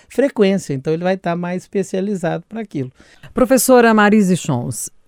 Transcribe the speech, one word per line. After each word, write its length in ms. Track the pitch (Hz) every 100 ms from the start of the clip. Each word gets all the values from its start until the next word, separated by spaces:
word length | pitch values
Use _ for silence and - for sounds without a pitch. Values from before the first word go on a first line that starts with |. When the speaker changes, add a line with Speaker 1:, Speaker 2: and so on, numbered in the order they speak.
| _
Speaker 1:
frequência. 640 | - 277 - 196 196 -
Então, 180 | 135 156
ele 120 | 165
vai 120 | 180 190
tá 200 | 170 170
mais 260 | 175 180
especializado 800 | - 202 185 190 196 190 170 165 -
pra 140 | 220
aquilo. 280 | 214 151 127 - _ _ -
Speaker 2:
Professora 640 | - 254 254 - 247 233
Marise 420 | 214 208 214 185 180
Schons, 540 | - 123 131 113 - _